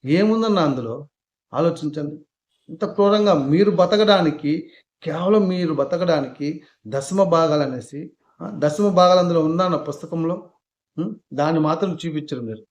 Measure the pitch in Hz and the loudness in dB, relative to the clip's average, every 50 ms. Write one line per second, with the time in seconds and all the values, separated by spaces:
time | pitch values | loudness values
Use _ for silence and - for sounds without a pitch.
0 | - 131 151 180 202 214 220 226 226 220 208 185 160 143 135 127 117 113 117 139 | 0 0 2 2 4 2 2 2 2 2 2 2 2 0 0 -2 -4 -8 -8 -10
1 | 147 _ _ _ _ _ _ _ _ _ - 127 165 170 165 - 156 147 147 151 | -12 _ _ _ _ _ _ _ _ _ -4 0 0 0 -2 -2 -8 -8 -6 -6
2 | 147 147 151 - - _ _ _ _ _ _ _ _ - 160 - 208 196 - - | -8 -8 -10 -12 -18 _ _ _ _ _ _ _ _ -18 -8 -8 -6 -6 0 2
3 | 202 202 214 214 208 202 180 147 135 135 151 175 202 208 180 170 180 180 214 208 | 2 4 4 4 4 4 2 2 2 2 2 4 4 2 4 2 2 4 4 2
4 | 214 208 202 190 180 151 147 - - 143 151 160 - - _ _ _ _ _ _ | 4 4 4 4 4 0 -2 -2 -4 -4 -4 -4 -6 -12 _ _ _ _ _ _
5 | - 165 151 165 175 190 214 214 196 185 185 180 175 160 156 139 139 135 175 165 | -10 -8 -6 -4 0 2 4 4 2 2 0 -2 -2 -2 -2 -2 -2 -2 -2 -2
6 | 180 170 160 147 135 127 127 - 143 147 170 - - _ _ _ _ 107 113 139 | 0 0 0 0 -2 -6 -8 -8 -8 -8 -8 -8 -14 _ _ _ _ -8 -8 -8
7 | 139 - 185 196 196 175 165 165 160 156 151 151 143 131 127 123 113 - 139 143 | -6 -4 0 0 2 2 4 2 2 2 2 0 -2 -2 -4 -8 -12 -12 -14 -14
8 | 165 170 _ _ _ _ _ _ 165 202 208 147 - 151 147 - 208 202 180 175 | -14 -14 _ _ _ _ _ _ -14 -12 -6 -2 -2 -2 0 2 0 2 4 6
9 | 180 180 180 180 175 175 170 170 156 156 165 170 185 185 165 143 - 147 143 - | 6 6 6 4 4 2 2 2 2 2 0 0 0 0 -2 -4 -4 -8 -10 -10
10 | - 160 175 165 160 165 180 185 - - _ _ _ _ _ _ _ _ _ 147 | -12 -8 -6 -4 -2 -4 -4 -6 -10 -20 _ _ _ _ _ _ _ _ _ -8
11 | 170 214 214 - _ _ - 131 143 156 165 160 156 151 160 165 202 185 170 160 | -8 -8 -8 -12 _ _ -4 -2 0 0 2 0 0 0 0 -2 -2 -4 -4 -6
12 | - 170 151 151 147 - 143 127 120 113 107 110 - _ | -8 -6 -6 -8 -8 -8 -10 -8 -8 -10 -12 -12 -16 _